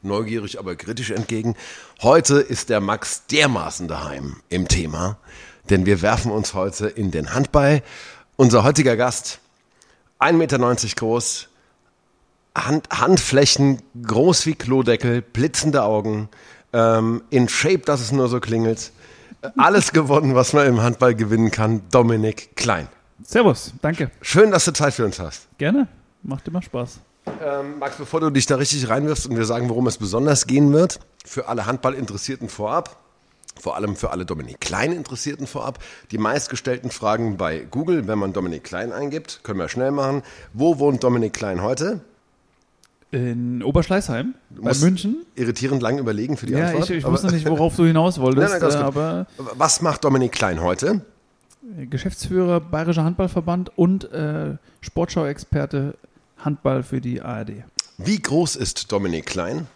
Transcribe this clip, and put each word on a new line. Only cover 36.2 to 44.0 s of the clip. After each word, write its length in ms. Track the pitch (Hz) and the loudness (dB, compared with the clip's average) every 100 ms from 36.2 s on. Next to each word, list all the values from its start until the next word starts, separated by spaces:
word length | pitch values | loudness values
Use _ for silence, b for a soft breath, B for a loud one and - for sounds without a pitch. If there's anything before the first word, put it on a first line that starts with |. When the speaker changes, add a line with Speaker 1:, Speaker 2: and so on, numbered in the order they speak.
| 107 143 - 127 - 127 127 | -2 -2 -4 -8 -4 -6 -6
Speaker 1:
Fragen 480 | - 107 110 117 98 | -6 -2 -2 -2 -2
bei 220 | 87 80 71 | -4 -4 -6
Google, 380 | 90 160 170 101 | -6 -2 -2 0
wenn 120 | 107 | -2
man 140 | 98 | -2
Dominik 320 | 95 92 80 - | -4 -4 -6 -10
Klein 260 | 90 117 | -8 -8
eingibt, 500 | 104 143 151 - - | -6 -8 -8 -12 -16
können 160 | - 98 | -8 -6
wir 100 | 80 | -6
schnell 220 | 120 131 | -2 -2
machen. 320 | 143 135 139 B B B | 0 -2 -2 B B B
Wo 260 | 107 156 156 | 0 2 4
wohnt 240 | 143 131 | 2 2
Dominik 300 | 131 120 113 | 2 2 0
Klein 280 | - 104 90 | -2 -4 -2
heute? 400 | 101 127 165 214 - _ _ _ _ _ _ _ _ _ _ | -2 -2 -2 -4 -10 _ _ _ _ _ _ _ _ _ _
Speaker 2:
In 520 | 135 123 120 120 123 | -6 -4 -4 -4 -4
Oberschleißheim, 720 | 110 147 160 190 | 0 0 2 -2